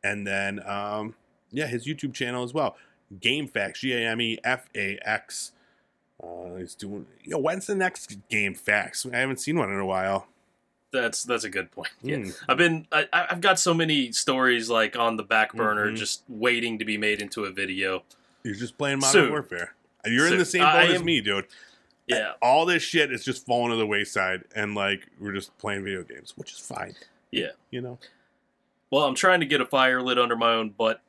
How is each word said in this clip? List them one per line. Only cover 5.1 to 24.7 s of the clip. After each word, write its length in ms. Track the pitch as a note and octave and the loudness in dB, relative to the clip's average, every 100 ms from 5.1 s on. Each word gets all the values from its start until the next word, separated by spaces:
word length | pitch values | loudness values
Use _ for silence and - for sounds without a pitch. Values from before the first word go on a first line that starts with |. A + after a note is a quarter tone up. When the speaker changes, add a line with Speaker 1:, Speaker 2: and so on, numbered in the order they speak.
| G#2+ - - - _ _ _ _ _ _ _ | -6 -6 -12 -14 _ _ _ _ _ _ _
Speaker 1:
Uh, 320 | E2+ F2 F2+ F2+ | -16 -14 -12 -12
he's 180 | F2+ - | -14 -12
doing, 300 | - G3+ - _ | -12 -12 -14 _
yo, 140 | - D#3+ | -6 -2
when's 280 | C#3+ F#3+ F#3 | -2 -2 -4
the 80 | G3+ | -2
next 420 | F#3 F3+ - G2+ - | -2 -4 -16 -18 -4
Game 240 | G#2+ G2+ | -2 -2
Facts? 520 | F#2 - G#2 - - B2+ | -2 0 0 0 -6 -6
I 60 | A#2+ | -2
haven't 240 | C3 C3 | -2 -2
seen 160 | - E3 | -2 0
one 100 | G#2 | 0
in 100 | G2 | 0
a 60 | F#2+ | 0
while. 420 | F#2+ F#2+ G2 - _ _ _ _ _ _ | 0 0 -2 -4 _ _ _ _ _ _
Speaker 2:
That's, 300 | C3 A#2 - A#2+ | -2 -2 -4 -2
that's 180 | A#2+ | -2
a 60 | A2 | -2
good 220 | F#2+ F2+ | -6 -8
point. 180 | - - - | -10 -12 -10
Yeah. 160 | B2 D3 | -6 -6
Speaker 1:
Mm. 200 | G2 - - | -6 -10 0
Speaker 2:
I've 100 | C3 | 4
been, 300 | E3+ D#3+ - | 4 2 0
I, 160 | D#3 D#3 | -2 2
I, 160 | E3 F3 | 0 0
I've 100 | F3 | 0
got 180 | F#3+ F#3 | 4 4
so 140 | F3+ | 4
many 400 | E3 E3 D3 A#2+ | 2 4 2 0
stories, 560 | A#2 - C3 B2+ A#2+ A2 | -2 0 4 4 4 2
like, 260 | A#2 G#2+ A#2+ | 2 2 2
on 200 | A#2 A2+ | 0 0
the 60 | |
back 280 | G#2 A2 G#2+ | 2 2 2
burner, 340 | A2+ A2 G#2+ G#2 | 2 0 2 0
Speaker 1:
Mm-hmm. 80 | A2 | -2
Speaker 2:
just 260 | G#2 - _ | -4 -6 _
waiting 500 | A2+ B2 A#2+ A#2 A2 | -2 2 2 0 -4
to 60 | G#2+ | -4
be 120 | G#2+ | 0
made 240 | G#2+ G#2 | 0 0
into 220 | G#2 - | -4 -6
a 80 | G2+ | -6
video. 520 | F#2 G2 F#2+ F#2+ F#2 _ - _ _ | -4 -6 -2 -2 -4 _ -20 _ _
Speaker 1:
You're 120 | A#2 G2+ | -10 -8
just 220 | A#2+ - | -8 -4
playing 220 | C#3+ C#3 | -2 2
Modern 120 | C3+ F#3 | 6 8
Speaker 2:
Soon. 60 | C3+ | 6
Speaker 1:
Warfare. 420 | D3 - F2+ F2 - _ _ G#2+ | 2 -4 -8 -10 -12 _ _ 0
You're 200 | A#2+ D#3+ | 4 4
in 40 | |
Speaker 2:
Soon. 80 | F3+ | 4
Speaker 1:
the 60 | F3 | 2
same 160 | F3+ | 4
Speaker 2:
I, 100 | D#3 | 6
Speaker 1:
boat 180 | D#3 E3+ | 6 6
Speaker 2:
I 20 | |
Speaker 1:
as 60 | F3+ | 4
Speaker 2:
am. 40 | E3+ | 2
Speaker 1:
me, 140 | D#3 | 2
dude. 280 | G#2 G2 G2 - - _ _ _ _ | 2 0 -2 -12 -20 _ _ _ _
Speaker 2:
Yeah. 260 | A#2+ G#2+ - | -2 -2 0
Speaker 1:
All 240 | A#2+ C#3+ E3+ | 4 6 4
this 160 | E3+ | 2
shit 280 | - D3 D3 | 2 2 2
is 140 | B2 - | 0 -4
just 200 | B2 - | -6 0
falling 260 | A#2+ A#2+ | 2 2
to 40 | A2+ | 2
the 80 | G#2+ | 2
wayside, 560 | G2+ G2+ - F#2 F#2 - G#2 | 0 0 0 0 -2 -6 -6
and, 180 | G#2 | -4